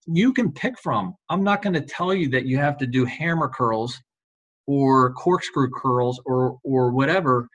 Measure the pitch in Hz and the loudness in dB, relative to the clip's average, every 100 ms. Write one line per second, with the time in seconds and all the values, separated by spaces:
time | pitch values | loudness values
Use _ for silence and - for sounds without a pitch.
0 | - 165 247 254 208 143 226 247 170 113 | -4 2 2 2 0 -2 -6 -6 -4 -4
1 | 90 - - 175 196 202 202 165 135 - | -4 -10 -6 -2 0 0 0 -2 -4 -6
2 | 180 190 151 127 131 135 143 143 131 127 | -2 0 0 0 0 0 0 -2 -2 0
3 | 120 - 165 165 147 - 120 110 123 - | 0 -2 -4 -2 -4 -2 -2 0 -4 -8
4 | _ _ _ _ _ _ - 139 135 131 | _ _ _ _ _ _ -2 0 4 6
5 | 127 127 175 175 - - 127 127 135 123 | 4 2 0 0 -2 -2 -2 0 0 0
6 | 123 127 - 127 127 127 - 131 123 127 | 0 -4 -2 0 0 -2 -2 0 2 2
7 | 139 185 151 123 120 | 2 2 2 0 -2